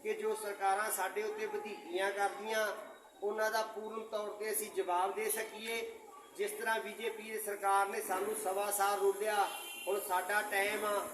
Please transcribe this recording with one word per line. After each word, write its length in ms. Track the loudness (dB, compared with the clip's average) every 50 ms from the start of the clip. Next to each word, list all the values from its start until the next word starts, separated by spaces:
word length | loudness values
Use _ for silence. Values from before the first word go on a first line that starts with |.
| -2
ਕਿ 100 | -2 -2
ਜੋ 220 | 0 0 0 0
ਸਰਕਾਰਾਂ 560 | 0 -2 -4 -4 0 2 4 4 4 2 0
ਸਾਡੇ 320 | 0 0 0 0 0 -2 -2
ਉੱਤੇ 220 | -2 -2 -2 -4
ਵਧੀਕੀਆਂ 680 | -4 -4 -4 -4 -6 -8 -10 -10 -6 -2 0 0 0
ਕਰਦੀਆਂ, 540 | 2 2 0 0 0 -2 -4 -2 0 0 0 0 -2 -4 -8 -12 -14 -18 -20 -20 -16 -4 -4
ਉਹਨਾਂ 280 | -2 0 2 2 2
ਦਾ 100 | 2 2
ਪੂਰਨ 460 | 0 0 -4 -8 -8 -6 -6 -8 -8 -4
ਤੌਰ 220 | -4 -4 -4 -4
ਤੇ 220 | -6 -6 -4 -2
ਅਸੀਂ 200 | -2 -2 -4 -4
ਜਵਾਬ 440 | -2 -2 0 2 2 2 2 2 0
ਦੇ 140 | 0 0 0
ਸਕੀਏ। 520 | 0 -2 -2 -6 -6 -8 -6 -4 -4 -4 -4 -4 -8 -12 -16 -18 -18 -18 -20 -18 -4 -4
ਜਿਸ 140 | -2 -2
ਤਰ੍ਹਾਂ 280 | -2 -2 0 0 0 0
ਬੀਜੇਪੀ 440 | 0 -4 -8 -4 -4 -4 -4 -4 -8
ਦੀ 160 | -6 -4 -4
ਸਰਕਾਰ 480 | -4 -4 -4 0 2 4 6 6 6 4
ਨੇ 140 | 2 -4
ਸਾਨੂੰ 340 | -2 0 0 0 0 0 -2 0 0
ਸਵਾ 280 | 0 2 2 0 0
ਸਾਲ 280 | 2 4 4 4 4 4
ਰੋਲਿਆ, 480 | 4 4 4 4 2 2 4 4 4 4 2 -6 -8 -10 -10 -8 -2 0
ਹੁਣ 120 | 0 0 0 2
ਸਾਡਾ 340 | 0 2 2 4 2 2
ਟਾਈਮ 440 | 2 4 2 4 4 4 2 0 2
ਆ 220 | 2 2 2 0 -2